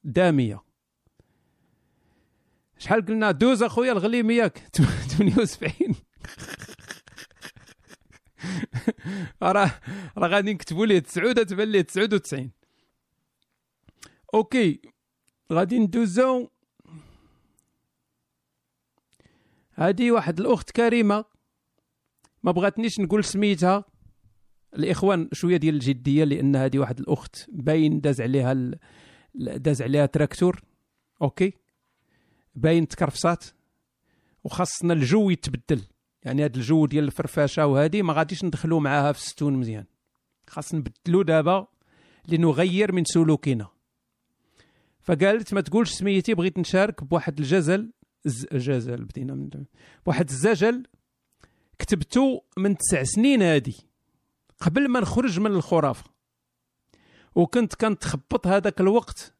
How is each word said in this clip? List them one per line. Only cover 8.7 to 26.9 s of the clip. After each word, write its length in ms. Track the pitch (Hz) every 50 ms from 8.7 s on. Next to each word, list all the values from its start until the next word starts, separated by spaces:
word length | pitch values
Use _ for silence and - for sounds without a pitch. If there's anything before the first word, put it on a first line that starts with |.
| - 120 - - 220 - - - 196 202 175 - - - -
راه، 280 | 175 190 202 196 180 - - - - - 202 185 151 - -
راه 100 | 180 170
غادي 260 | 180 202 196 208 214
نكتبوا 320 | 170 - - 160 165 214
ليه 140 | 226 202 180
تسعود، 460 | 135 - - 175 - 240 247 240 226
تبان 260 | 180 196 180 214 220
ليه 100 | 214 196
تسعود 320 | 170 - - 185 208 226 208
وتسعين. 380 | 196 - - 151 135 127 131 - _ _ _ _ _ _ _ _ _ _ _ _ _ _ _ _ _ _ _ _ _ _ _ _ _ _ _ _ _ - - _ _ _ - -
أوكي، 480 | 214 220 - - 254 226 175 139 - - - _ _ _ _ _ _ _ _ _ _ _ - 165
غادي 260 | 160 185 175 240 247
ندوزو. 680 | 220 190 165 240 233 202 175 214 254 262 262 247 247 - _ _ _ _ _ _ _ _ 160 160 151 - - _ _ _ _ _ _ _ _ _ _ _ _ _ _ _ _ _ _ _ _ _ _ _ _ _ _ _ _ _ _ _ _ _ _ _ _ _ _ _ _ _ _ _ _ _ _ _ _ _ _ _ _
هادي 360 | - 156 175 196 175 233 240
واحد 280 | 233 226 151 165 165 160
الأخت 320 | 202 - 247 185 - -
كريمة، 540 | - - 233 233 226 240 226 202 202 214 220 _ _ _ _ _ _ _ _ _ _ _ _ _ _ _ _ _ _ _ _ _ _ _ -
ما 80 | 180
بغاتنيش 480 | 175 175 185 202 196 220 226 226 - -
نقول 240 | 202 165 196 214 208
سميتها. 640 | - - 196 214 208 202 156 175 180 190 202 196 _ _ _ _ - _ _ _ _ _ _ _ _ _ _ _ _ -
الإخوان، 540 | - - - 175 - - 196 196 175 160 -
شوية 260 | - - - 175 180 170
ديال 180 | 143 160 151
الجدية، 480 | 147 123 131 139 123 127 143 139 151 156
لأن 320 | 147 143 139 135 139 139
هادي 240 | 131 131 135 127 135
واحد 200 | 139 -